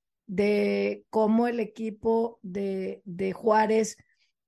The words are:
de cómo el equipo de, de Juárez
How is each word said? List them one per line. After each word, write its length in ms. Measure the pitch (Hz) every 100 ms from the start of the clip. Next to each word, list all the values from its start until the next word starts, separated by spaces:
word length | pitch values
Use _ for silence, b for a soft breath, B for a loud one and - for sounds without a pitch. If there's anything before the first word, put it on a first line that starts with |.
| _ _ -
de 800 | 185 208 208 208 202 202 202 -
cómo 380 | 220 214 226 240
el 120 | 240
equipo 800 | 214 - 220 214 226 226 226 -
de, 600 | 190 196 196 190 190 196
de 280 | 202 175 190
Juárez 640 | 185 220 214 214 220 214 - b b b _